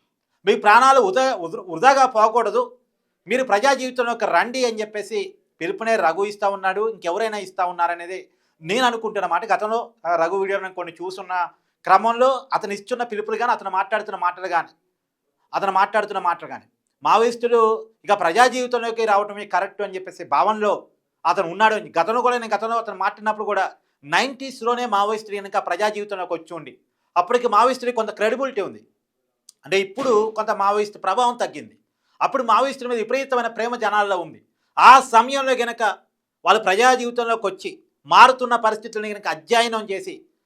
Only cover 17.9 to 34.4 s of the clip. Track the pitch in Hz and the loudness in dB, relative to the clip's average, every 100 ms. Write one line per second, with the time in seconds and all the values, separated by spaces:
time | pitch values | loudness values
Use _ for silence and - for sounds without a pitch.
17.9 | _ 151 202 170 175 247 247 247 247 226 | _ -2 0 2 4 4 2 -4 -4 -4
18.9 | 226 220 202 208 202 202 180 196 - 196 | -4 0 0 0 -8 -4 -4 -4 -6 -10
19.9 | 185 185 - 175 143 185 214 208 160 - | -10 -14 -14 -2 0 2 2 0 -2 -4
20.9 | _ _ _ 160 175 175 180 220 214 160 | _ _ _ -2 0 0 2 2 2 -4
21.9 | 160 165 233 247 247 226 208 226 233 226 | -2 0 0 0 0 -2 -4 -4 -4 -6
22.9 | 190 190 202 214 214 202 196 180 - _ | -4 -4 -4 -6 -4 -2 -2 -2 -6 _
23.9 | _ 143 170 247 262 269 254 226 240 247 | _ -4 -2 -2 -4 -14 -6 -4 -2 -2
24.9 | 202 208 220 214 202 196 202 196 175 214 | 0 0 -2 -6 -12 -6 -4 -4 -2 -2
25.9 | 208 208 196 180 170 165 170 139 - _ | -4 -8 -8 -8 -8 -10 -16 -16 -20 _
26.9 | _ _ - 175 240 240 208 240 254 247 | _ _ -2 2 0 2 2 2 0 -4
27.9 | 240 214 - 208 240 269 220 175 110 _ | -4 -4 -2 -2 -2 -4 -6 -8 -10 _
28.9 | _ _ _ _ _ _ _ - 190 196 | _ _ _ _ _ _ _ -4 -2 -2
29.9 | 214 262 214 220 220 214 202 196 208 208 | -4 2 2 2 -2 -4 0 0 0 -2
30.9 | - 185 202 247 247 185 147 113 _ _ | -4 -4 0 0 0 -6 -6 -18 _ _
31.9 | _ _ - 165 277 240 220 269 269 240 | _ _ -4 -2 0 2 2 2 -2 -6
32.9 | 240 220 254 269 254 233 226 226 240 214 | -4 -2 -2 -2 -2 -2 -4 -6 -2 -2
33.9 | 208 202 190 156 110 | 0 0 -2 -6 -14